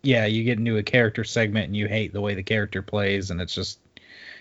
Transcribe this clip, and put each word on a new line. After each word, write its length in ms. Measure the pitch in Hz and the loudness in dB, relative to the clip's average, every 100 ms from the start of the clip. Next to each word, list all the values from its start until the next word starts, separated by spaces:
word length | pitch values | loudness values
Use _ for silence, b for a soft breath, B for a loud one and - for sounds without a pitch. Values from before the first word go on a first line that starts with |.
yeah, 240 | 139 123 107 | 2 4 4
you 180 | 110 | 2
get 140 | 113 113 | 2 2
into 180 | 117 110 | 2 0
a 60 | |
character 400 | 104 127 113 - | 2 4 4 2
segment 440 | 110 120 110 107 92 | -2 0 0 0 -2
and 80 | 104 | -2
you 100 | 104 | -2
hate 240 | 110 98 | -2 -2
the 100 | 101 | -2
way 120 | 104 | -4
the 100 | 98 | -4
character 380 | 95 110 104 95 | -2 -2 -2 -4
plays, 480 | - 104 98 98 95 | -4 -2 0 0 -2
and 100 | 87 | -6
it's 140 | 87 | -6
just, 260 | - 95 - _ b b b b b | -6 -8 -10 _ b b b b b